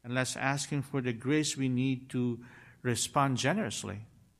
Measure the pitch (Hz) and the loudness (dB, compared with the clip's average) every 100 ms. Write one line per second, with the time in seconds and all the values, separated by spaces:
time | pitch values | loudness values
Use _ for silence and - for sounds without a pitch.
0 | 117 127 123 - 135 143 - 147 131 139 | -2 0 0 0 0 0 -2 -4 -2 -2
1 | 123 110 120 151 151 139 135 123 131 127 | -2 -2 2 2 2 0 0 2 2 0
2 | 131 127 123 117 - - - - 123 113 | -2 0 0 -2 -10 -20 -20 -6 -2 0
3 | - 147 139 123 131 196 135 - 98 101 | 2 2 4 2 2 0 -2 -4 -6 -8
4 | 110 - - | -12 -20 -20